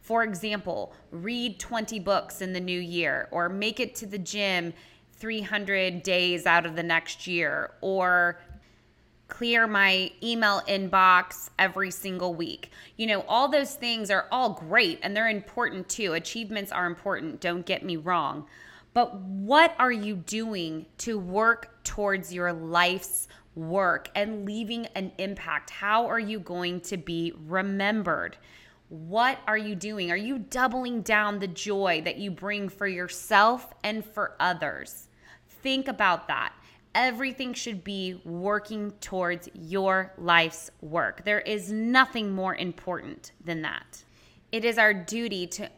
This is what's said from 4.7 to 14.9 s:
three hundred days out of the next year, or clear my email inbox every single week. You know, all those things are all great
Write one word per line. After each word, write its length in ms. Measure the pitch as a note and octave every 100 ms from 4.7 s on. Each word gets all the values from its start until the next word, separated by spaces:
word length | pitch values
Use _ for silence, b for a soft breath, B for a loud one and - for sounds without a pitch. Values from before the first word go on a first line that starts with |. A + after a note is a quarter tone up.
| E3 B B B
three 260 | - A3 A3
hundred 640 | F#3+ G#3 G3 G3 F#3 F3
days 420 | G3 F3+ F3+ F3 F3
out 200 | E3+ E3+
of 100 | D#3+
the 80 |
next 440 | E3+ E3 - - -
year, 480 | F3 D#3 C#3+ - -
or 600 | F#3+ F#3+ F3+ F3+ F3 E3+ - - b b b b b _ _
clear 380 | - A#3+ A#3 A3+
my 460 | G#3 G3 F#3+ F#3 -
email 400 | A3+ A#3 G#3+ G3 -
inbox 800 | G3 F#3+ F#3+ F#3 F3+ F#3 - - -
every 320 | F#3+ F#3 F#3+
single 460 | - G3 F#3 F3+ E3+
week. 340 | E3+ - - B B B
You 120 | A3+
know, 140 | G3+ -
all 200 | A3+ C#4
those 260 | D4 C#4
things 380 | - A#3+ A3+ G3+
are 160 | F#3+ -
all 220 | B3 B3
great 460 | - D#3+ G#3+ F3+